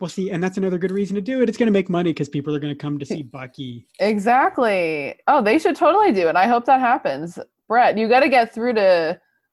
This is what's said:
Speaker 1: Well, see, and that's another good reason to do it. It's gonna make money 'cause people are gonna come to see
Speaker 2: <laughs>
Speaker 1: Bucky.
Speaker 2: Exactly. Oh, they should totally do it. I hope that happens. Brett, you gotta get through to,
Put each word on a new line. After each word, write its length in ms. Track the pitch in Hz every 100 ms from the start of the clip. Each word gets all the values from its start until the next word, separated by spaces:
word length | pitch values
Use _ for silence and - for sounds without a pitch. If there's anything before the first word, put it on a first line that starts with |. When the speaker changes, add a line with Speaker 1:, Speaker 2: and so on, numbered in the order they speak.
Speaker 1:
Well, 80 | 180
see, 220 | - 190
and 120 | 175
that's 160 | 185 190
another 200 | 190 180
good 120 | 185
reason 240 | 196 196 202
to 40 |
do 220 | 196 262
it. 60 | 233
It's 100 | 233
gonna 120 | 226
make 180 | 202 190
money 220 | 175 175
'cause 140 | 151 147
people 260 | 143 143
are 60 | 151
gonna 140 | 147
come 240 | 143 147 147
to 80 | 139
see 160 | 170
Speaker 2:
<laughs> 0 |
Speaker 1:
Bucky. 640 | 127 135 127 - 131 120 - -
Speaker 2:
Exactly. 1120 | 196 214 202 233 359 370 233 196 170 151 139 - -
Oh, 160 | 285
they 160 | 208 294
should 180 | 381 294
totally 360 | 330 381 415
do 160 | 196 170
it. 80 | 165
I 100 | 208
hope 180 | 240 240
that 140 | 262
happens. 580 | 254 262 170 135 170 - - _ -
Brett, 300 | 226 226 202
you 100 | 220
gotta 200 | 247 285
get 240 | 254 226
through 200 | 226 240
to, 460 | 220 190 175 160 180 _ _ _